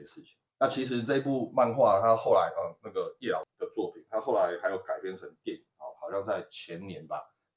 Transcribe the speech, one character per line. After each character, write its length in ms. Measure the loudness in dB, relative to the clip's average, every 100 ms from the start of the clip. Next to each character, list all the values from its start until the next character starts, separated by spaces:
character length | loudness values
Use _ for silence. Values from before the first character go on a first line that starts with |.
| -18
事 160 | -20
情。 160 | -20 _ _ _
那 80 | 0
其 180 | 2 -2
实 160 | -2
这 180 | 0 0
部 320 | 0 -2 0
漫 200 | 2 2
画， 260 | 6 6 6
他 160 | 6 4
后 200 | 6 4
来， 120 | 4
嗯， 260 | -2 -6 -8
那 80 | -10
个 240 | -6 -6 -6
叶 120 | -4
老 100 | -4 -4 _
的 100 | -8
作 180 | -6 -6
品， 140 | -8 -8
他 100 | -6
后 140 | 0 2
来 200 | 2 0
还 80 | -4
有 80 | -4
改 240 | -6 -8
编 160 | -6 -10
成 100 | -14 -12
电 140 | -10 -10
影， 60 | _ _
哦， 180 | -16 -12
好 120 | -6
像 120 | -6
在 240 | -4 -4 -6
前 340 | -14 -14 -12 -10
年 200 | -12 -10
吧， 260 | -10 -10 _ _